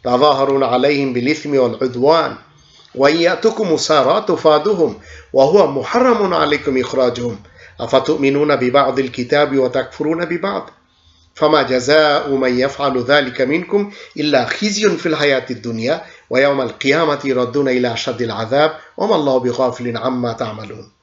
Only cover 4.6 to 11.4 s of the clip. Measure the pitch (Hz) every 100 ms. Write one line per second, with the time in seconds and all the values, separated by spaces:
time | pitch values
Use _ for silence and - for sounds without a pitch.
4.6 | 175 190 147 104 - - - 131 135 196
5.6 | 160 139 107 240 254 220 196 170 147 147
6.6 | 147 131 123 135 127 117 120 104 - -
7.6 | - - 117 135 123 151 139 139 151 139
8.6 | 127 127 135 127 135 123 123 147 147 135
9.6 | 135 127 127 - 147 165 170 170 196 196
10.6 | - _ _ _ _ _ _ -